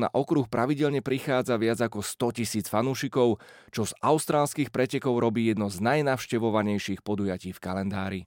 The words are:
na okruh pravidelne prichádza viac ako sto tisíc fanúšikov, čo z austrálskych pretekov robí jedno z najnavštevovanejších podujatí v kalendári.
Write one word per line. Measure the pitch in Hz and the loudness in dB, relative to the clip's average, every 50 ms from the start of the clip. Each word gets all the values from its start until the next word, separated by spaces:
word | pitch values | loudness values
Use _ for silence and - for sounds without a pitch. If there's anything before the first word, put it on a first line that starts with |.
| 117 | 2
na | - | 0
okruh | - 123 143 - 165 147 127 - | 0 0 0 2 2 0 0 0
pravidelne | - 113 120 135 151 139 151 143 143 139 | 0 0 2 2 2 2 2 0 0 0
prichádza | 107 139 135 131 - - 135 127 120 110 120 | -2 -2 -2 -2 0 0 0 0 2 2 0
viac | 110 113 113 117 104 | 2 2 2 2 2
ako | 120 110 - 104 98 | 0 -2 -2 -4 -6
sto | - - - 131 120 113 | -6 -4 -2 -2 -2 0
tisíc | - 117 - - 107 98 | -2 -4 -2 -2 -4 -4
fanúšikov, | - - 107 120 135 131 - 143 131 - 135 123 120 107 - - - - - - - | 0 0 0 0 0 -2 -2 -4 -2 2 4 4 4 4 0 -4 -20 -20 -20 -20 -10
čo | - - 107 | -4 -4 -4
z | - - - - | -4 -4 -2 2
austrálskych | 123 151 156 - - 165 147 147 143 - - 143 117 - | 2 2 2 2 0 2 2 2 0 0 -2 -4 -2 0
pretekov | - 127 123 - 131 - 135 120 120 117 | 0 0 0 0 -2 0 0 2 2 2
robí | 117 110 117 113 | 2 2 2 2
jedno | 113 110 98 107 101 | 2 2 2 0 -4
z | 98 90 | -4 -2
najnavštevovanejších | 104 120 139 151 147 139 131 120 - - 131 117 113 113 104 107 104 104 104 101 - - 98 - - | 0 2 2 2 2 2 0 -2 -2 -2 -2 0 0 2 2 2 2 2 0 0 -2 -4 -6 -6 -4
podujatí | 104 104 98 101 98 92 92 - 92 92 | -4 -2 -2 0 -2 -2 -4 -6 -10 -12
v | - - | -10 -8
kalendári. | 90 92 95 98 101 98 98 95 95 95 92 90 | -6 -4 -4 -4 -4 -4 -4 -4 -4 -6 -8 -10